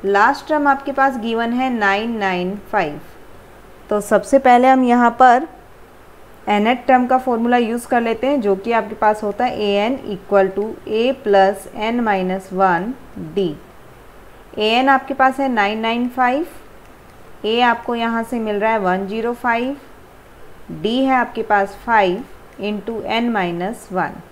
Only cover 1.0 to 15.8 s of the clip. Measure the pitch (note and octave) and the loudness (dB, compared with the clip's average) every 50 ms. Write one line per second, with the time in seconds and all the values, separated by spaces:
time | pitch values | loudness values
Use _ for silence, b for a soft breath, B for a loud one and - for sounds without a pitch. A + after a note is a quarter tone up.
1 | C4+ C#4 B3+ A#3+ G#3+ A#3 A3+ A3+ A#3 A#3 A#3+ B3 C4 C4 B3 A3+ G#3 G3 G3 G3+ | 2 2 0 -2 -4 -4 -2 -2 -2 -2 -2 -2 -2 -2 -2 0 2 2 2 0
2 | A3 A#3 A#3 A3 G3+ F#3+ F#3 F3+ F3+ F3+ G3 G3+ - - - G#3 F3 D3 D3 D3 | -2 -4 -4 -2 -2 -2 -2 -2 -2 -4 -6 -8 -8 -4 -2 -2 -2 -2 -6 -10
3 | - - - - - - - - - - - - - - - - - - G#3 G#3 | -14 -18 -20 -20 -20 -20 -20 -20 -20 -20 -20 -20 -20 -20 -20 -20 -6 -2 -2 -2
4 | G3+ - A3+ G3 - - C4+ C4+ C4+ B3+ B3 B3 B3 C4 C4 C4 B3+ A#3+ A#3+ B3 | 0 2 0 0 2 4 2 4 6 6 6 6 6 6 4 4 4 4 4 4
5 | A#3+ A#3 A#3 A#3+ C4 B3+ A#3 C4 D#4+ - - - - - - - - - - - | 4 2 4 6 6 6 6 6 2 -4 -12 -20 -20 -20 -20 -20 -20 -20 -20 -20
6 | - - - - - - - - - - G#3 G#3 G#3 A3 B3+ A#3+ - - B3+ B3+ | -20 -20 -20 -20 -20 -20 -20 -14 -4 -2 0 2 2 2 0 0 2 2 4 4
7 | B3 A#3+ C4 B3+ B3+ C4 A#3+ A3+ A#3 A#3+ B3 A#3+ A#3+ G#3+ A#3 A#3+ - - C4 A#3+ | 4 2 0 0 2 0 0 0 2 2 2 2 2 0 -4 -6 -4 0 0 0
8 | A#3 A3+ A3+ A3+ - C4 D4 C#4+ G3+ G#3 G3 F#3+ G3 A#3 A#3 A3+ G#3+ G#3 A3 - | 0 0 -2 -2 0 0 0 0 2 0 0 0 0 -2 0 0 -2 -4 -4 0
9 | A3+ G#3+ G#3+ G#3+ - G#3 G3+ - B3 B3 - - G#3 G3+ G3+ G3+ G#3 A#3 C4+ C4 | 2 2 2 0 -2 -6 -2 -2 -2 -2 -2 -2 -2 0 0 0 0 0 -2 -4
10 | - - G3+ F#3 - - G3+ G3 F#3+ F#3+ F#3+ G3+ G#3 A3 - - - - G#3+ A3 | -6 -8 -10 -10 -6 2 2 2 4 2 0 -4 -6 -6 -8 -12 -8 -4 -2 0
11 | A#3 B3+ C4+ C4+ - G#3+ G3 G3 F#3+ F#3+ G3+ G3 - - - A#3 G#3+ A3+ A#3 A#3+ | 0 0 -2 -2 0 2 4 6 6 4 2 -2 -10 -14 -10 -6 -4 -2 -2 -2
12 | A#3 A3 G3+ F#3+ F#3 F#3 F#3 G3 F#3+ - F#3 F#3 F#3+ F#3+ F3 E3+ F#3 A3+ C4+ - | 0 0 0 0 0 -2 -4 -6 -6 -8 -2 0 2 2 2 0 -2 -6 -8 -12
13 | - - - - F3 D#3 D#3 G3+ F#3+ E3+ D3 - - - - - - - - - | -14 -18 -14 -14 -14 -6 -4 -2 -2 -2 -4 -8 -16 -20 -20 -20 -20 -20 -20 -20
14 | - - - - - - - - - - - - G#3+ G#3+ A3+ B3 C4 C4+ C4+ C4 | -20 -20 -20 -20 -20 -20 -20 -20 -20 -14 -6 -2 -2 0 2 2 4 4 2 2
15 | C4+ - C#4 - C4 C4 C4 C#4 C#4 C4+ B3 A3 G3+ G3+ G#3+ A3 | 0 -4 -2 2 2 0 2 0 -2 -2 0 0 0 0 -2 -2